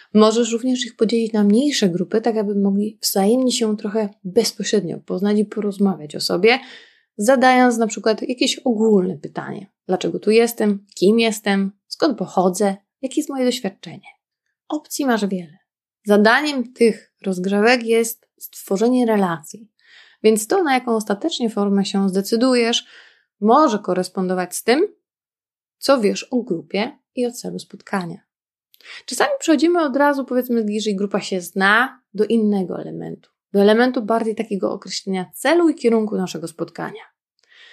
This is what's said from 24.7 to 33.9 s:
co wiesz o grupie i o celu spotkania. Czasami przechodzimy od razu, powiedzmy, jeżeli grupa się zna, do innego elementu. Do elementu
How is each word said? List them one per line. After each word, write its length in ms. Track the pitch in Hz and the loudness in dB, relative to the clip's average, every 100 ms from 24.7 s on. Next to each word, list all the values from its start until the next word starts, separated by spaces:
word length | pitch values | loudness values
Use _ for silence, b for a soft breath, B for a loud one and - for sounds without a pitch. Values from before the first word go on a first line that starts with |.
| 269 403 - _ _ _ _ _ _ _ _ | 2 2 -4 _ _ _ _ _ _ _ _
co 240 | - 254 | 0 2
wiesz 220 | 202 196 | 2 -2
o 200 | - 247 | -4 -4
grupie 540 | - 165 151 196 233 - _ - | -4 -6 -6 -6 -6 -10 _ -6
i 100 | 240 | -6
o 60 | |
celu 280 | 240 180 180 | -6 -10 -12
spotkania. 680 | - 196 - 196 170 170 _ _ _ _ _ _ B B - | -14 -20 -8 -8 -6 -12 _ _ _ _ _ _ B B -10
Czasami 260 | 247 587 554 | -2 0 0
przechodzimy 440 | - 294 320 349 | 0 2 4 2
od 120 | 302 262 | 0 2
razu, 300 | 285 277 262 | 2 0 -2
powiedzmy, 400 | 254 247 233 214 | -2 0 -2 0
jeżeli 280 | 214 214 190 | -2 -2 -2
grupa 260 | 202 202 | -2 -4
się 200 | - 185 | -4 -6
zna, 600 | 180 196 196 214 262 - _ | -6 0 2 2 0 -6 _
do 120 | 196 214 | -4 0
innego 560 | 226 214 202 175 - | 2 2 0 -2 -8
elementu. 480 | 156 165 165 165 _ _ _ | -10 -12 -12 -14 _ _ _
Do 60 | 196 | 2
elementu 420 | 202 220 254 | 4 4 2